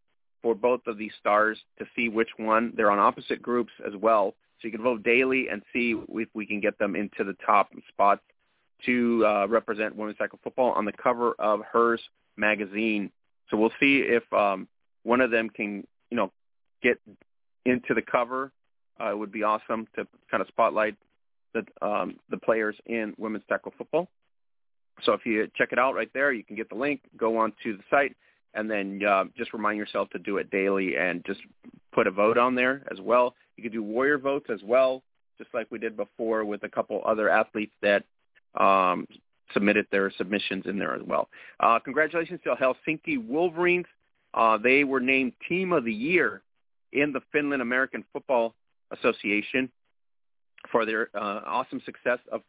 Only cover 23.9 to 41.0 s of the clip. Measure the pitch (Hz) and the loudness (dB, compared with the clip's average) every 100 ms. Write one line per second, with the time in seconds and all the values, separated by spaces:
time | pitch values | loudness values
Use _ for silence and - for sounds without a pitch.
23.9 | 156 180 _ _ _ _ _ _ _ _ | -4 -4 _ _ _ _ _ _ _ _
24.9 | - - 104 120 110 98 - 123 120 131 | -4 0 0 0 -2 -2 -2 -2 2 0
25.9 | 101 113 131 143 117 - 107 110 101 143 | 0 -4 -2 0 -2 -8 -12 -10 -4 -4
26.9 | 143 _ - 113 113 110 - 117 98 - | -4 _ -4 0 2 0 -2 -10 -8 0
27.9 | 143 139 - _ _ _ - 110 104 98 | 2 2 -4 _ _ _ -8 -4 -4 -4
28.9 | 98 101 98 92 - 113 113 107 107 104 | -2 2 2 0 -6 -10 -4 -2 -2 -4
29.9 | 101 95 98 87 98 - 98 95 98 92 | -4 -4 -6 -4 -4 -2 0 0 0 0
30.9 | 64 90 85 87 98 - _ - - _ | 0 -2 -4 -8 -12 -12 _ -20 -20 _
31.9 | - 104 95 107 120 123 127 127 139 131 | 0 0 2 2 4 2 2 0 -2 -8
32.9 | 95 95 123 123 _ _ - 110 113 104 | -10 2 2 2 _ _ -14 -10 -8 -4
33.9 | 113 139 147 135 143 - 104 98 123 131 | -2 0 0 -2 -4 -6 -8 0 2 2
34.9 | 131 _ _ _ - - 120 110 113 110 | 0 _ _ _ -20 -8 -8 -6 -6 -8
35.9 | 107 104 - 113 110 104 104 107 - - | -6 -10 -6 -2 -2 -2 -6 -6 -4 -4
36.9 | 98 - 110 104 101 110 110 107 - 101 | -2 0 2 4 2 2 -4 -8 -2 2
37.9 | 101 - _ _ _ _ - 98 95 92 | 2 0 _ _ _ _ 2 4 6 4
38.9 | 90 87 - _ _ _ - 101 104 98 | 0 -4 -14 _ _ _ 0 2 2 2
39.9 | 98 98 - 92 101 - 95 - 101 85 | 0 -2 -2 -4 -4 -4 -6 -6 -4 -4
40.9 | - | -6